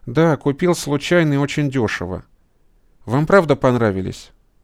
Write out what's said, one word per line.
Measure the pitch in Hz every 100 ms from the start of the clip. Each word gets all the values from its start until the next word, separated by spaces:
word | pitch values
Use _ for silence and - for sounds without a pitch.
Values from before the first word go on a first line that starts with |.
да, | - 123 165 165
купил | 143 139 180
случайно | 165 - 143 - 175 160
и | 139
очень | 143 - 147
дешево. | 131 107 - 87 90 - _ _ _ _ _ _ _ -
Вам | 127 156
правда | 196 160 131
понравились?" | 131 123 113 95 92 - - _ _ _